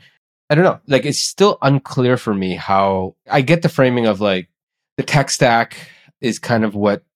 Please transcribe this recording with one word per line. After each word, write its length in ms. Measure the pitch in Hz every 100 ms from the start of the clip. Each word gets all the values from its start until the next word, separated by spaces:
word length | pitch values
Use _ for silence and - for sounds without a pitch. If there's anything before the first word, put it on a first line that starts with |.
| _ _ _ _ -
I 40 | 151
don't 80 |
know. 160 | 180 - -
Like, 160 | 131 143
it's 120 | -
still 380 | - - 202 -
unclear 540 | 139 139 - 139 123 123
for 180 | 113
me 200 | 98 92 87
how, 580 | 90 98 98 95 92 - -
I 100 | 143
get 200 | 131 165
the 60 | -
framing 380 | - 127 123 113
of, 140 | 95
like, 280 | 104 92 87 _ _ _ _ -
the 60 |
tech 260 | - 143 135
stack 460 | - 123 117 117 - - - _ _
is 160 | 127 -
kind 260 | - 117
of 100 | 107
what 300 | 101 104 101 -